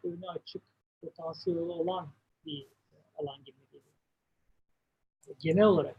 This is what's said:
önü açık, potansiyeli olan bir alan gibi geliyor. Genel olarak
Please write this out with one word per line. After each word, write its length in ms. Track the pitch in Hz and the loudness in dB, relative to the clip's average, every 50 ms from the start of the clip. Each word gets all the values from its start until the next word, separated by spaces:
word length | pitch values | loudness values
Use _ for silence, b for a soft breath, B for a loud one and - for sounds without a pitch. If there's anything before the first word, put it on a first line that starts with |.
| - | -8
önü 240 | 175 170 175 185 | -8 -8 -8 -10
açık, 340 | 180 170 160 - - - 185 _ _ _ _ _ _ _ - | -10 -10 -10 -12 -12 -14 -14 _ _ _ _ _ _ _ -16
potansiyeli 580 | - 160 - - 165 160 160 160 - 190 170 165 | -16 -16 -14 -10 -10 -10 -8 -4 -4 -2 -2 -2
olan 480 | 170 175 175 170 165 180 185 185 160 143 - _ _ _ _ _ - | -2 -4 -2 -2 -2 -2 -2 -4 -6 -10 -16 _ _ _ _ _ -14
bir 220 | 156 147 139 135 - _ _ _ _ _ _ _ _ - | -12 -12 -12 -12 -16 _ _ _ _ _ _ _ _ -10
alan 260 | - 147 143 139 143 - | -8 -8 -8 -8 -12 -20
gibi 120 | 139 131 _ _ _ | -20 -20 _ _ _
geliyor. 220 | _ - _ _ _ _ _ _ _ _ _ _ _ _ _ _ _ _ _ _ _ _ _ _ _ _ _ _ _ _ - - - - | _ -20 _ _ _ _ _ _ _ _ _ _ _ _ _ _ _ _ _ _ _ _ _ _ _ _ _ _ _ _ -20 -20 -14 -4
Genel 260 | - 160 160 196 214 | 0 2 6 8 8
olarak 300 | 214 190 160 139 139 - | 8 8 6 4 0 -4